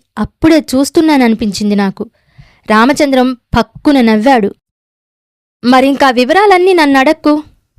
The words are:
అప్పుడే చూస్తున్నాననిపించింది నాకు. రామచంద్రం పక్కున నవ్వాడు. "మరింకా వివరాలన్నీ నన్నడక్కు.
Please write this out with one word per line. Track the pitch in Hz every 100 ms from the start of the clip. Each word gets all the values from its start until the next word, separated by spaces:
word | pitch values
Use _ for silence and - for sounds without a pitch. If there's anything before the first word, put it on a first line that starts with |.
| _ -
అప్పుడే | 214 - 320 320
చూస్తున్నాననిపించింది | - 262 277 349 320 285 240 226 214 190 208 208
నాకు. | 196 196 220 _ _ _ - _ -
రామచంద్రం | 214 247 294 285 262 254
పక్కున | 247 - 240 - - 302 277
నవ్వాడు. | 226 214 247 247 196 - _ _ _ _ _ _ _ _ _ _ 240
"మరింకా | 262 269 277 277
వివరాలన్నీ | 240 247 359 415 359 370
నన్నడక్కు. | 349 285 269 269 320 302 302 - _ _